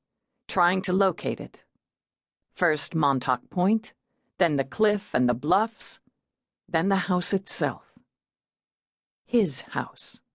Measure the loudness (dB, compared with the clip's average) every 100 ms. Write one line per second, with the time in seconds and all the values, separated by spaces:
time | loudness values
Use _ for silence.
0 | _ _ _ _ -6 0 2 2 0 2
1 | 2 0 -6 -6 -10 -16 _ _ _ _
2 | _ _ _ _ _ -2 0 0 -2 0
3 | 2 0 0 -4 -4 0 2 0 -4 _
4 | _ _ _ -2 0 0 -2 0 2 0
5 | -2 0 0 0 2 2 0 -6 -12 -12
6 | _ _ _ _ _ _ -6 -2 0 0
7 | 0 0 0 -2 -2 -2 -2 -4 _ _
8 | _ _ _ _ _ _ _ _ _ _
9 | _ _ _ 2 2 -2 -6 -8 -8 -10
10 | -14 -14 _